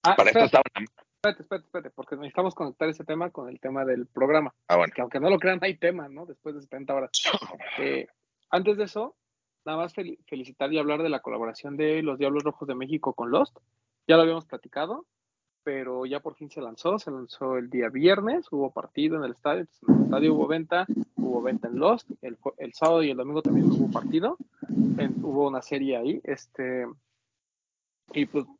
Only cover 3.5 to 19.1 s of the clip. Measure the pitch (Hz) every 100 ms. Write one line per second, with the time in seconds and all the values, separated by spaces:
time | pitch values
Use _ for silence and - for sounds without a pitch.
3.5 | 127 135 135 131 123 123 - 131 156 143
4.5 | _ - 87 85 113 120 139 160 190 180
5.5 | 185 190 160 170 175 143 139 170 - 151
6.5 | 147 139 135 135 139 131 - - 202 -
7.5 | - - - 139 139 - _ _ _ _
8.5 | 180 190 208 202 208 247 _ _ _ _
9.5 | _ 151 160 170 180 175 110 _ 135 127
10.5 | 127 139 156 147 147 165 139 135 113 113
11.5 | 113 143 143 151 156 156 131 143 147 147
12.5 | - 139 127 135 151 135 - 120 147 285
13.5 | - _ _ _ _ - 165 165 165 160
14.5 | 127 - 139 160 262 349 _ _ _ _
15.5 | _ - 135 127 127 127 143 165 - 147
16.5 | - 120 113 170 208 160 135 123 - 131
17.5 | 127 123 127 117 135 170 202 214 349 -
18.5 | 147 135 - - - 156